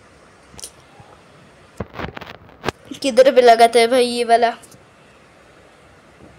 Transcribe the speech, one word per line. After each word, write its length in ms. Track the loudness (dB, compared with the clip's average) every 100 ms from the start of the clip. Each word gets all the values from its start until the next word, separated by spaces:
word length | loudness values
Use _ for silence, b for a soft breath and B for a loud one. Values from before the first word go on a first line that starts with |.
| _ _ _ _ _ -20 -20 -20 _ -20 -20 -20 _ _ _ _ _ -18 -18 -16 -16 -16 -20 -20 -20 -16 -14 -14 -18 -10
किधर 280 | -2 2 2
पे 80 | 4
लगाता 380 | 4 4 4 2
है 60 | 0
भाई 200 | 0 -2
ये 180 | -4
वाला? 280 | -2 0 0 -6 -16 -20 _ _ _ _ _ _ _ _ _ _ _ _ _ _ -20